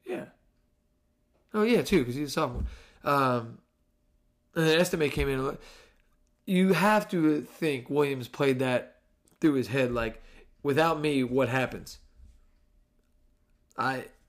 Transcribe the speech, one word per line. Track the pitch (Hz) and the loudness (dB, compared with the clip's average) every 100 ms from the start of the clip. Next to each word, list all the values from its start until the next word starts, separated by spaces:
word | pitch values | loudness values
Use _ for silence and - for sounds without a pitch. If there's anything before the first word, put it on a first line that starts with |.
| - | -8
Yeah. | 359 - _ _ _ _ _ _ _ _ _ _ _ _ | -10 -10 _ _ _ _ _ _ _ _ _ _ _ _
Oh, | 214 | 0
yeah, | 214 226 | 2 2
two, | 135 190 123 | 4 2 2
'cause | 123 | -4
he's | 147 | -4
a | |
sophomore. | 131 147 123 - - - _ | -2 -2 -4 -8 -10 -20 _
Um, | 151 143 131 123 113 117 _ _ _ _ _ _ _ _ _ - | -2 2 2 0 -4 -16 _ _ _ _ _ _ _ _ _ -2
and | 160 | 2
then | 160 | 4
Estime | 175 175 151 | 2 0 -2
came | 131 139 | -2 -2
in. | 135 135 - - - - _ _ _ _ _ - | -2 -4 -8 -16 -20 -20 _ _ _ _ _ -2
You | 185 190 | 2 4
have | 175 196 214 208 | 4 4 2 0
to | 180 156 151 | 0 2 2
think | - - 160 135 123 | -4 -6 -4 -4 -4
Williams | 143 143 135 120 | 0 0 -2 -8
played | - 143 131 | -2 0 2
that | 131 123 - _ _ _ _ _ | 0 0 -4 _ _ _ _ _
through | 160 | 2
his | 135 117 | 2 0
head, | 135 127 | -2 0
like, | 120 117 110 - - - _ | -2 -4 -8 -20 -20 -20 _
"Without | 143 139 160 156 | -2 2 2 0
me, | 151 143 | 0 0
what | 123 127 131 | 0 0 0
happens?" | 131 123 101 - - - _ - _ _ _ _ _ _ _ _ _ _ _ _ _ _ - | 0 -4 -6 -16 -20 -20 _ -20 _ _ _ _ _ _ _ _ _ _ _ _ _ _ -6
I, | 123 131 104 _ | -4 -4 -10 _